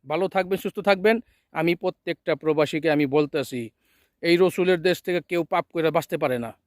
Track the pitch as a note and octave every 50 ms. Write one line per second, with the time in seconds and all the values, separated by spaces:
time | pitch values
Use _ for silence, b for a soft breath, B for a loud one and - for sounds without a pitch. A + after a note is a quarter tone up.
0 | _ C3+ D3+ E3 F#3+ F3+ - G3 F#3 F3+ G3 F#3 - G3+ _ G#3 F3+ G3+ G3+ F#3
1 | F#3 G#3+ A3+ A#3 - _ _ _ _ _ - D#3+ D#3+ E3+ F3 - - F#3 - _
2 | _ F3+ E3 _ _ - D#3 C#3+ - D#3 D3+ D3+ D3+ C#3 - D#3 D3 D#3+ D3 D3
3 | D3 C3+ C3+ D3+ D3 C#3 - D3+ C3 - C3 B2 A#2 G#2+ _ _ _ _ _ _
4 | _ _ _ _ - E3+ E3+ F3 F#3+ F3+ - - F3+ F3+ F#3 E3 D#3 F#3 F3 -
5 | _ F#3+ F3+ F3 - - F3 F3 E3 _ F#3+ F3 E3 _ - E3+ D#3+ D#3+ D3+ E3
6 | D3+ _ F3 D3+ D#3 C3+ B2+ A#2+ A#2 A2+ - _ _